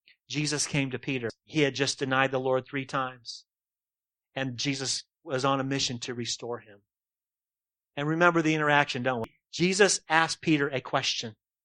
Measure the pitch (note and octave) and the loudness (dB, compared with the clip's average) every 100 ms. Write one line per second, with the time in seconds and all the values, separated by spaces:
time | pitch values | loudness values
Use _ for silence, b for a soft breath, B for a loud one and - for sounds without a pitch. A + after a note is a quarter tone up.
0 | _ b - C3 D3 D3 - D3 C3+ B2 | _ b -8 -4 -2 -2 -2 -2 -2 -4
1 | - C3 A2+ - - D#3 C#3 B2 C3+ - | -6 -4 -6 -8 -6 0 2 2 -2 -2
2 | C3+ C3 C3+ C3 C3 C3 B2+ C#3 C3 C#3+ | 0 2 2 0 0 0 -2 -8 -4 -4
3 | B2+ B2+ A#2 - - _ _ _ _ _ | -4 -8 -18 -20 -20 _ _ _ _ _
4 | _ _ _ - C3+ A#2 C#3+ C3+ C3 - | _ _ _ -6 -6 -4 -4 -2 -4 -6
5 | - _ E3 C3 C#3 C3+ C3+ C#3 C3+ A#2+ | -8 _ -6 0 2 2 0 -2 -4 -6
6 | - A#2+ A#2 - A#2+ A#2+ - G2+ _ _ | -8 -6 -6 -6 -8 -10 -12 -20 _ _
7 | _ _ _ _ _ _ _ _ _ - | _ _ _ _ _ _ _ _ _ -6
8 | D3 D#3+ F3 E3 D#3 D#3 D3 D3 C#3+ B2+ | -2 4 6 6 2 2 4 4 4 0
9 | B2 B2 A2+ _ _ - F3 F#3+ G3 - | -2 -2 -4 _ _ 0 2 6 4 4
10 | - D#3+ D#3+ - - D3+ C#3+ C3 - C#3 | 0 0 2 -2 0 2 0 -4 -4 -2
11 | B2+ - A#2 A2 _ _ | -2 -4 -8 -12 _ _